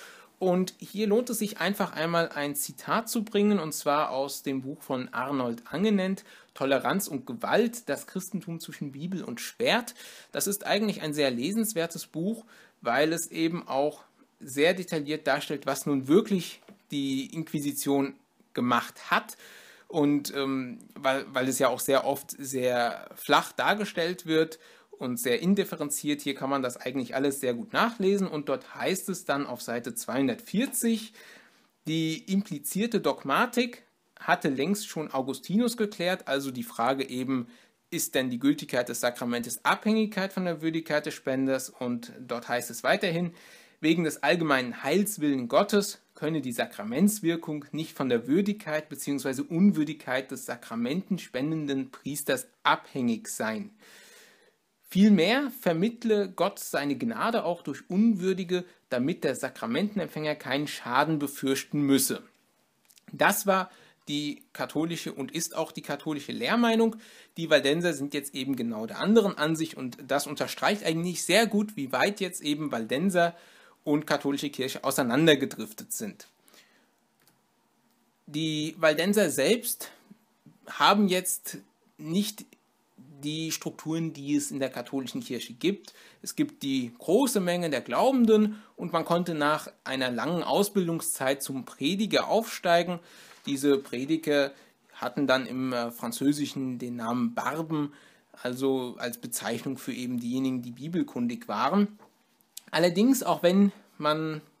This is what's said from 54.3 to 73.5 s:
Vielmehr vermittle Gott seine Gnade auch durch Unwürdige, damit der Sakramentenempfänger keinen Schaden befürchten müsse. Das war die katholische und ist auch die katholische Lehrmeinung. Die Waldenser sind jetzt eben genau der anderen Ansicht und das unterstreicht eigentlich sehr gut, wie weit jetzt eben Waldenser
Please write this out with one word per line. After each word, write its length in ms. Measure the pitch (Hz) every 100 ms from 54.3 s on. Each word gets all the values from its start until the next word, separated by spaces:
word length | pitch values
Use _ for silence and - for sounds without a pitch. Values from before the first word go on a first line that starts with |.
| _ _ _ _ _ _
Vielmehr 640 | 185 214 196 170 254 285 -
vermittle 680 | 185 165 220 233 233 208 196
Gott 300 | 185 185 202
seine 380 | - 151 143 127
Gnade 480 | 117 110 196 226 160
auch 180 | 175
durch 260 | - 131 -
Unwürdige, 760 | 185 233 202 185 185 175 180 180 _ _
damit 340 | 123 135 127
der 120 | 151 120
Sakramentenempfänger 1000 | 131 - 113 135 202 208 151 156 151 151
keinen 320 | 135 135 147
Schaden 500 | - 127 127 151 156
befürchten 640 | 143 - 135 135 - 147
müsse. 400 | 143 135 - 107 - _ _ _ _ _ _ _ -
Das 340 | 147 160 202 196
war 240 | 190 180 - - _ -
die 340 | 147 147 - _
katholische 600 | - 127 143 165 165 -
und 180 | - 127
ist 240 | 160 - -
auch 160 | 156
die 120 | -
katholische 500 | - 143 - 147 -
Lehrmeinung. 640 | 110 120 226 233 226 226 226 - - - -
Die 120 | 160
Waldenser 440 | 151 139 156 175
sind 200 | 143 143
jetzt 220 | 147 139 139
eben 220 | 127 127
genau 280 | 117 110 113
der 140 | -
anderen 380 | 170 226 196 160
Ansicht 380 | 151 160 156 -
und 220 | 127 - 131
das 220 | 139 151
unterstreicht 560 | 143 131 - 135 208
eigentlich 400 | 170 160 175 165
sehr 240 | - 190 226
gut, 300 | 208 214 -
wie 160 | 131
weit 260 | 127 170 202
jetzt 220 | 180 175
eben 320 | 147 147 147
Waldenser 600 | 120 113 131 190 175 170 - -